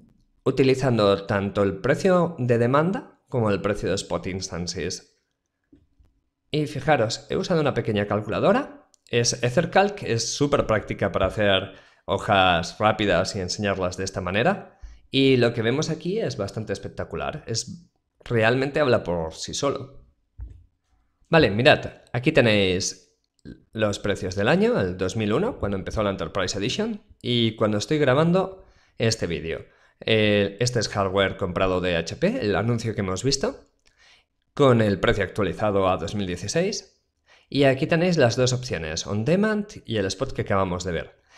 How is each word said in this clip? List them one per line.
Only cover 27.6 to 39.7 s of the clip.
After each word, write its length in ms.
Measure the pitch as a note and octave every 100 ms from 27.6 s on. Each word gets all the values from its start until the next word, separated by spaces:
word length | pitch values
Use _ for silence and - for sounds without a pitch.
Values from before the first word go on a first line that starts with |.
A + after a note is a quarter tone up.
| G#2+ G#2
estoy 220 | - D#3
grabando 680 | C3+ C3 E3 F#3 - - - _ _ -
este 300 | A2+ - F#2
vídeo. 380 | D#2 D#2+ C#2 - _ _ _ -
Eh, 500 | A2 G#2+ G#2 G2+ G2+
este 180 | B2 A#2
es 80 | G2+
hardware 480 | G#2+ G2 G2 F#2+ F#2+
comprado 460 | F#2+ F2 F#2+ F#2
de 160 | F2+ E2+
H 180 | E2+ E2+
P, 240 | F#3 B3+
el 160 | G#2 F#2
anuncio 400 | A2 A#2 A2+ G#2+
que 60 |
hemos 200 | F#2+ F#2
visto, 440 | C3 C3+ - C4+ - _ _ _ _ _ _ _ _
con 260 | - C#3 A#2
el 180 | G#2+ F#2
precio 240 | G#2+ G#2 F#2
actualizado 640 | - F#2 E2+ G#2+ G2 F#2
a 80 | F#2
dos 180 | E2+ G#2
mil 100 | F#2+
dieciséis. 800 | F2 F#2+ E3 F#3+ - - _ _ _ _ _ _
Y 160 | C3+ C#3
aquí 200 | C3 D#3
tenéis 300 | E3 F3+ E3
las 220 | A#2+ A2+
dos 160 | B2
opciones, 520 | B2 - E2+ D#2 D#2 -
On 180 | G#2 A#2
Demand 420 | F3+ G#3+ G#3+ G#3